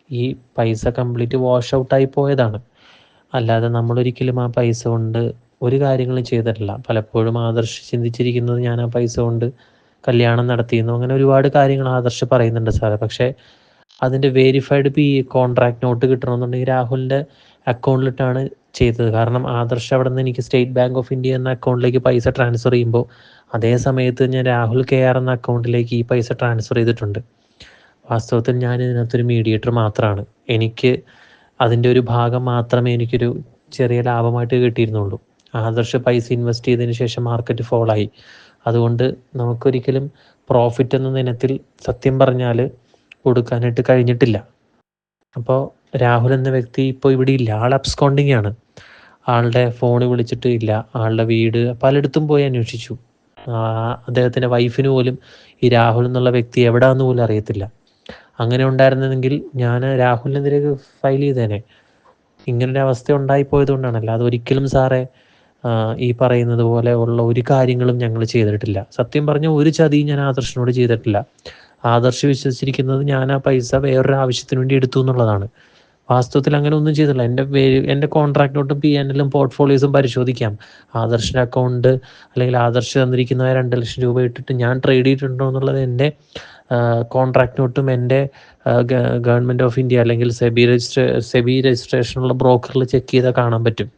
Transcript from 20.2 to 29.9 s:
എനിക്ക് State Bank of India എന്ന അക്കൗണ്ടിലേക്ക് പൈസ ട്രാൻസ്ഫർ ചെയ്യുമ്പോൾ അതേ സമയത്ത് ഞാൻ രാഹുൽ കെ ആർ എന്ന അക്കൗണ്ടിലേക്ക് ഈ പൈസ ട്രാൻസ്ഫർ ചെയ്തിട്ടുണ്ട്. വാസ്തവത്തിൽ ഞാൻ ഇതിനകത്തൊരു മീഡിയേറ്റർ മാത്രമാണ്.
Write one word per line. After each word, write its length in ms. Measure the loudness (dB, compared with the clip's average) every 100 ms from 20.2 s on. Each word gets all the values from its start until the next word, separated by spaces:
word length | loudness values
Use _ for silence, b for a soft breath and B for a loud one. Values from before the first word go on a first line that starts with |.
എനിക്ക് 200 | -4 -4
State 280 | -2 0 0
Bank 240 | 0 0 -2
of 120 | -4
India 220 | -4 -2
എന്ന 160 | -2 -4
അക്കൗണ്ടിലേക്ക് 480 | -4 -2 0 0 2
പൈസ 300 | 2 2 0
ട്രാൻസ്ഫർ 440 | 0 0 0 0
ചെയ്യുമ്പോൾ 320 | 2 2 0 -2 b b b b
അതേ 220 | -2 0 0
സമയത്ത് 560 | 0 0 0 0 0
ഞാൻ 120 | 0
രാഹുൽ 400 | 0 0 0 0
കെ 120 | 0 2
ആർ 220 | 2 2
എന്ന 120 | 0
അക്കൗണ്ടിലേക്ക് 680 | -2 -2 -2 0 -2 -2 -2
ഈ 60 |
പൈസ 300 | 0 -2 -2
ട്രാൻസ്ഫർ 440 | -2 -2 -2 -2 0
ചെയ്തിട്ടുണ്ട്. 420 | 0 -2 -4 -8 -12 _ b b b b b b -6
വാസ്തവത്തിൽ 440 | -6 -2 -2 0 -2
ഞാൻ 240 | -2 -2
ഇതിനകത്തൊരു 400 | -2 -2 -2 -2
മീഡിയേറ്റർ 480 | 0 0 0 0 0
മാത്രമാണ്. 540 | 0 0